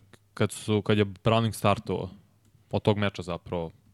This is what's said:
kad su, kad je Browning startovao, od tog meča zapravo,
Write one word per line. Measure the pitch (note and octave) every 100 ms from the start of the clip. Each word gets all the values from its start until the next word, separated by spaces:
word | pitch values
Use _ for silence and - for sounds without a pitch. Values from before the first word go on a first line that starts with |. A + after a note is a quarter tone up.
| _ - _
kad | - G#2+
su, | - - G#2+
kad | - G#2+
je | G2+
Browning | F#2 - A2+ A2+
startovao, | G2+ G#2+ G2 - F2+ F#2 - _ _ _ _ _
od | G#2
tog | - G#2
meča | G#2 -
zapravo, | F2 E2+ - F2+ E2 - _